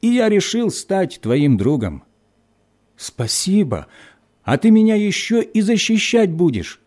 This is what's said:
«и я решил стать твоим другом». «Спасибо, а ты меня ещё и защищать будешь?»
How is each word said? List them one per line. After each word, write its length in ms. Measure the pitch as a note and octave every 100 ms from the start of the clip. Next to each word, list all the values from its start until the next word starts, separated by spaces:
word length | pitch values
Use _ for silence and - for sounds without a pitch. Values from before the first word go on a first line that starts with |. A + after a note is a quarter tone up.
«и 80 | A3+
я 200 | B3 A3
решил 420 | G#3 - A3+ A3+
стать 500 | - - F#3+ F#3 -
твоим 380 | A2 C3 D3 A2+
другом». 460 | G2+ C3+ G#2 C#2+ _ _ _ _ _ _ _ _ _ _
«Спасибо, 920 | - - A2+ - - G3+ E3+ G2 C#2 - - _ _ _
а 120 | - C3+
ты 140 | A3
меня 240 | A3 A3
ещё 460 | G#3+ G#3 F3+ - A3+
и 200 | A3 A3
защищать 720 | G#3 A3+ - A3 - A#3 G#3
будешь?» 500 | D#3+ F3 A#2 D#2+ -